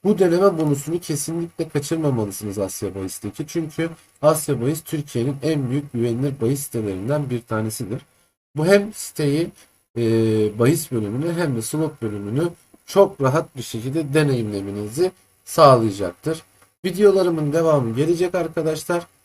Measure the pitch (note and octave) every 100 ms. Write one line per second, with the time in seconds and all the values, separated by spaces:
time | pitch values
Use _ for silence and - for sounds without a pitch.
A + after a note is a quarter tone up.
0 | G3 G#3 F#3 E3+ G3 E3 D#3 C#3+ - E3+
1 | - D3 - E3 E3+ - D#3 D3 C#3 E3
2 | D3+ A#2+ G2+ G2 G#2+ G2 F#2+ - G2+ F#2+
3 | F#2+ - G#2 - D3+ E3+ D#3 - E3 E3
4 | _ _ D3+ D#3 - B2+ B2 D#3 - D#3
5 | D3 A#2+ B2 C#3 D3+ D#3 B2+ C#3 C#3+ A#2+
6 | A#2+ A#2 C#3+ C#3 A2+ C#3+ - A#2 G#2 F#2
7 | G#2+ D3 C3+ A#2+ - A2 A2 - G2+ B2+
8 | - _ _ _ _ C#3+ D#3+ G3+ G#3 -
9 | - - D3 C#3+ F3+ - _ _ _ A#2
10 | A2+ A2+ A2+ A2 G#2+ G#2 A#2+ E3 - A#2+
11 | G#2 A#2+ E3 E3+ E3 A#2 A2 D3+ D#3 D3+
12 | A2+ G2+ G2+ B2+ E3+ E3+ _ _ - G3
13 | G3 - C3 D3+ D#3+ C3 A2+ A2+ B2 D3+
14 | D3 D3+ D3 B2+ G#2+ G2+ G2 G2+ G#2 B2+
15 | F#3 - _ _ - - D3 B2+ A2+ G2
16 | F#2 - D3+ D#3+ - _ _ _ F#3 F3+
17 | G#3 G3 F3+ E3 D3 D#3 D#3+ D3 A#2 A#2
18 | D#3+ E3+ F3+ F3+ D#3+ E3 D#3 D#3 - E3+
19 | E3+ _